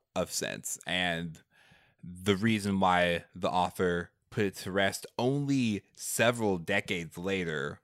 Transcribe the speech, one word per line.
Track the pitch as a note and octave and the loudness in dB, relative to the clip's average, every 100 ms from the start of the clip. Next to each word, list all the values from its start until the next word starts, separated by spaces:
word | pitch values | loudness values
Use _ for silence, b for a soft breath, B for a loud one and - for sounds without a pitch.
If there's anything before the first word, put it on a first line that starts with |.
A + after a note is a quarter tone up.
| _ F#2 | _ -4
of | F2 | -4
sense. | - G#1 G1+ - - - | -4 -6 -6 -8 -10 -4
And | F2+ F2+ E2+ E2+ D#2 _ _ _ _ _ _ | 0 0 0 -4 -10 _ _ _ _ _ _
the | E2+ F2+ F#2 | -18 -4 0
reason | F#2+ A2+ A2 G2+ G2 | 2 4 2 2 2
why | F#2 F2+ F2 E2+ - F#2 | 4 6 4 2 -4 -4
the | F2 | -2
author | F2+ F2 - F#2 F2 E2+ _ _ | 0 0 0 0 0 -4 _ _
put | - G2+ | -2 -2
it | - | -2
to | G2+ | -4
rest | F#2+ G2 - - - | 0 0 -2 -10 -2
only | B2 C#3 C#3+ C#3 A#2 G2 - | 0 0 0 2 2 -2 -6
several | - - - A#2 A#2+ G#2+ F#2 | -14 -8 2 2 4 0 0
decades | E2 G2 - F#2 E2 F2 | 0 -2 -2 -6 -6 -8
later | F2+ F#2+ E2+ D2+ C#2+ - | -4 -2 -2 -4 -6 -8